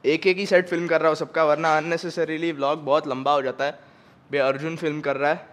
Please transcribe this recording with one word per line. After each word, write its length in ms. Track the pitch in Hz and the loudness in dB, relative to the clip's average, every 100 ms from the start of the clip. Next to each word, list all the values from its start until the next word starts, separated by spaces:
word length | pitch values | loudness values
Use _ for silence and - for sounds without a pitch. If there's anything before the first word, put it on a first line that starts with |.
एक 220 | 131 156 190 | 2 2 2
एक 100 | 185 | 0
ही 80 | 202 | 4
set 220 | 185 180 | 2 2
film 180 | 170 170 | -4 0
कर 120 | 160 | 2
रहा 80 | 160 | 2
हूँ 80 | 156 | 0
सबका, 280 | 156 160 | -2 0
वरना 320 | 156 147 160 156 | 2 2 2 2
unnecessarily 720 | 160 170 170 165 151 156 165 | 0 -4 -4 -4 -4 -2 -4
vlog 320 | 147 139 156 | -2 -2 -2
बहुत 220 | 139 151 151 | 0 0 0
लंबा 240 | 131 135 | -2 0
हो 100 | 147 | 0
जाता 220 | 131 123 | 0 -4
है। 140 | 139 147 - - - - _ | -4 -4 -20 -20 -20 -20 _
बे 80 | 143 | 0
अर्जुन 380 | 135 139 156 165 | 0 0 -6 -4
film 240 | 165 151 | -4 -2
कर 160 | 143 135 | -4 0
रहा 140 | 143 | 0
है 160 | 175 - | 0 -6